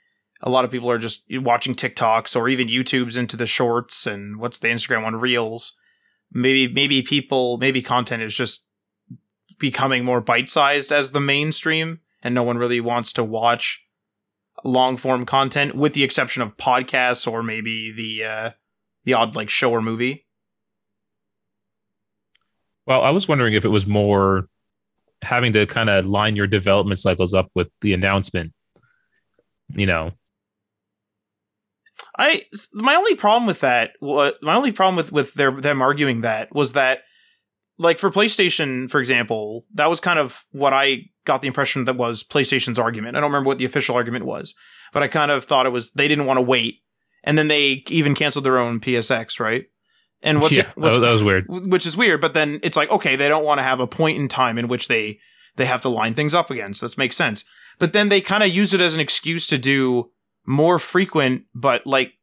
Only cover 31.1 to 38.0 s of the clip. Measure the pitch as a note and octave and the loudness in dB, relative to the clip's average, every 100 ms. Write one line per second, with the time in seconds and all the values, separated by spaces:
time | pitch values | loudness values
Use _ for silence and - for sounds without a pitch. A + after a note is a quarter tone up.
31.1 | _ _ _ _ _ _ _ _ - - | _ _ _ _ _ _ _ _ -18 -12
32.1 | - C#4+ D#4+ - G#3 - G#3 B3 E4 G#4 | -2 0 0 -4 -14 -12 -2 2 2 2
33.1 | E4+ G#3 A#3 A#3 E3 C3+ A#2+ A2+ - C#3+ | 2 2 4 2 2 2 4 2 -4 -2
34.1 | C#3+ C#3 - D3+ G#3 C#4 G#3 F#3+ F3+ D#3 | 2 2 0 0 2 2 2 2 2 0
35.1 | D3 C3 C#3+ C#3 C3+ D3 C#3 C3 C#3+ C#3 | -2 -2 0 0 0 0 2 2 2 0
36.1 | A#2 A#2 A2 A#2 C#3+ C3 C#3+ C3 C3 _ | 0 -2 -4 -4 -2 0 2 2 0 _
37.1 | _ _ _ _ _ _ - E3 E3 | _ _ _ _ _ _ 0 0 2